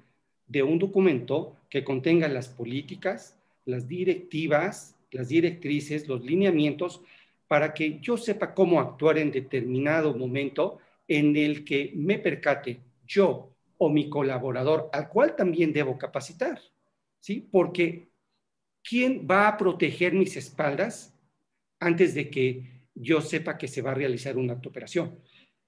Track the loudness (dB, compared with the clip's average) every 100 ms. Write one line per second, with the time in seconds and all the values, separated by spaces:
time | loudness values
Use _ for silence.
0 | _ _ _ _ -6 0 2 2 2 4
1 | 4 4 0 -4 -4 -12 _ -6 -4 -2
2 | 2 4 2 -2 -6 -10 -8 -8 -8 -8
3 | -6 -6 -12 _ _ _ -8 -8 -6 -4
4 | -2 -2 -4 -6 0 0 0 -6 -16 _
5 | _ -8 0 2 2 0 -4 -4 -4 -6
6 | -6 -6 -2 2 4 4 2 0 -6 -8
7 | -20 -20 _ _ 0 2 2 0 -4 -4
8 | -2 -2 -2 -4 -2 2 4 4 2 2
9 | 2 4 2 -2 -4 -4 -2 0 0 2
10 | 0 -2 -4 -4 -4 -2 -2 -4 _ _
11 | -2 2 4 4 2 -2 -2 -2 -2 -2
12 | 0 0 0 -2 0 -2 -4 -12 -14 _
13 | -2 2 4 2 -8 _ _ 0 2 2
14 | 0 -2 -2 -2 -4 -2 0 0 0 -6
15 | -2 2 2 2 0 2 2 2 -2 -4
16 | -6 -8 -8 -6 -6 -6 -12 _ _ _
17 | _ _ -8 -8 0 2 2 0 -2 -4
18 | -14 _ _ _ _ _ _ _ -4 0
19 | 0 0 2 4 4 2 0 2 0 0
20 | 2 2 2 -2 -8 -4 -2 0 -4 -6
21 | -16 _ _ _ _ _ _ -4 0 4
22 | 4 2 -4 0 0 0 -10 -20 _ -6
23 | 0 0 2 -4 -4 -8 -8 -6 -4 -2
24 | -2 -4 -4 -4 -4 -4 -10 -14 -6 -4
25 | -4 -8 _ _ _ _